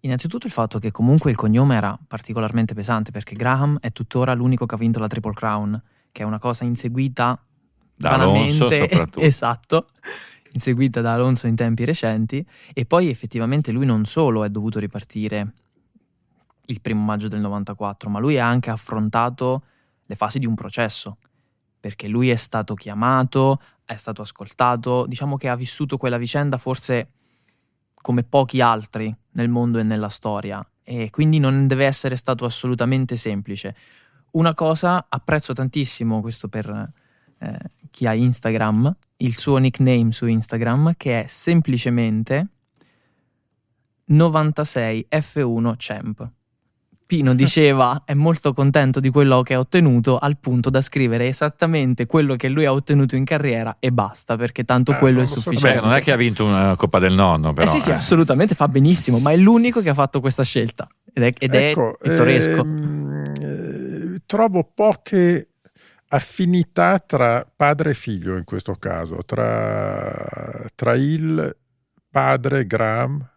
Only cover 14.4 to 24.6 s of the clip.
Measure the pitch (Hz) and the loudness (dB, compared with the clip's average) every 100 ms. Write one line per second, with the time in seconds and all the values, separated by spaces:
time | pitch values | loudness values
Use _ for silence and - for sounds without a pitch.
14.4 | 104 104 107 107 101 104 - 107 107 104 | -2 -4 -6 -6 -8 -10 -12 -8 -6 -6
15.4 | 104 - _ _ _ _ _ _ _ _ | -8 -12 _ _ _ _ _ _ _ _
16.4 | _ _ - 113 - 107 107 107 107 107 | _ _ -12 -12 -6 -4 -2 -4 -6 -6
17.4 | 101 101 101 101 101 101 - 104 131 143 | -6 -6 -8 -8 -8 -8 -8 -4 0 0
18.4 | 120 123 123 110 - 110 107 117 120 123 | 0 0 -2 -8 -6 -4 -2 -2 -2 -2
19.4 | 127 131 _ _ _ _ _ 104 107 131 | -4 -4 _ _ _ _ _ -6 -4 -4
20.4 | 117 110 - - 113 - - 101 _ _ | -4 -4 -6 -6 -6 -6 -14 -16 _ _
21.4 | _ _ _ _ 104 - 104 113 127 113 | _ _ _ _ -16 -12 -6 -2 0 0
22.4 | - 113 104 107 - 104 120 131 127 135 | -2 -6 -6 -10 -10 -4 0 2 0 2
23.4 | 135 135 _ _ - 113 - 110 107 - | 2 0 _ _ -14 -14 -12 -12 -14 -16
24.4 | 104 - | -20 0